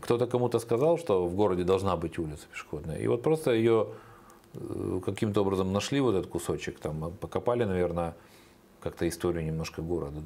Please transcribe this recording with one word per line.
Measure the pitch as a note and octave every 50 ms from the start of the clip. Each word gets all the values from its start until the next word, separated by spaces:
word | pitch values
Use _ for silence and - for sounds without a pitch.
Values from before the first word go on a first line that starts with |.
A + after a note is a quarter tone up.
кто-то | - - A#2+ A#2 B2 B2
кому-то | - B2 B2 A#2+ - A2+
сказал, | - - A#2 A#2 D3 E3 E3+ E3
что | - - G2 F2+ F2
в | F2 F2+
городе | G2+ G#2 F#2 F#2 F2 F2
должна | F2+ F#2+ F#2+ G2 F#2+ F2+
быть | E2 E2+ D#2+ - F2+
улица | E2 D2+ D2 - - -
пешеходная. | - - - - - D2+ D2+ D#2+ - -
И | A2 A#2
вот | A#2+ A#2+
просто | - D#3 D#3+ D#3 - C#3
её, | A#2 A2 A2+ A#2 A2+ A2 G2+ - - - - - - - - - - - - - -
э, | - - - - G2 G2 G2 F#2 F#2 -
каким-то | G2+ G2+ - A#2 G#2 G2 G#2+
образом | G2 G2 G2 F#2 F#2+ F#2+
нашли, | F#2+ G2+ - - C#3 C#3
вот | C3 A#2 G2
этот | F2+ F2 -
кусочек, | - E2 - - D#2 D2 - - - -
там, | - D#2+ D2+ D#2 D#2 E2+ F#2+ -
покопали, | E2+ D#2+ - - - A#2+ - - A#2
наверное, | G2 F#2 F2+ F2+ F2 E2 E2+ E2+ E2 - - - - - - - - - - - _ - -
как-то | - D#2+ - - E2+ E2
историю | - - - F2+ E2+ E2+ D#2
немножко | D#2 D#2+ D#2+ E2 - - E2
города, | E2 E2 F2 D#2+ C#2+ C#2+ D2+ D2+ D#2